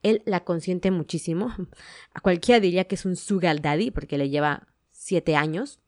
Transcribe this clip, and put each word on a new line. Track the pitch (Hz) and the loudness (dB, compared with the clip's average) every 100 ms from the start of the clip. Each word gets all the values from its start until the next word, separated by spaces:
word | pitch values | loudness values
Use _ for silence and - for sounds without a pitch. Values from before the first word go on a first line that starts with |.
Él | 208 220 | 0 2
la | - 180 | 0 -2
consiente | - 170 185 185 190 | -2 -4 -2 0 0
muchísimo. | 180 151 160 - 165 240 | 0 -2 -4 -2 -4 -4
<laughs> | - 180 - - - - | -6 -12 -14 -20 -20 -18
A | - | -2
cualquiera | 190 175 233 240 | 0 2 4 4
diría | 190 180 | 4 2
que | 185 | 0
es | 185 | -4
un | 190 175 | -4 -4
sugar | - 196 170 151 | -2 0 2 2
daddy | 147 151 233 | 0 0 -2
porque | - 147 143 | -4 -4 -2
le | 139 | 0
lleva | 147 147 - - _ _ | 0 0 -2 -8 _ _
siete | - - 180 - 151 | -16 -2 0 2 2
años, | 156 165 285 - | 2 -2 -6 -12